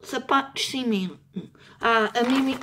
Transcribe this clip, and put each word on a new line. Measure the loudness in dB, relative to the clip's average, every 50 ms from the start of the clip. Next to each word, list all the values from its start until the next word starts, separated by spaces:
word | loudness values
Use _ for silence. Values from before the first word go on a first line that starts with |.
| -12
sapato | -8 -8 -6 0 2 2 2 2 0 -4
de | -6
cimento. | -4 -4 -4 -2 -2 0 0 0 -2 -4 -8 -12 _ _ -12 -12 -12 -12 -14 -20 -20 -20 -10 -2
Ah, | 0 2 4 4 4 2 0
a | 0 0
Mimi, | 2 2 2 2 0 -2 -2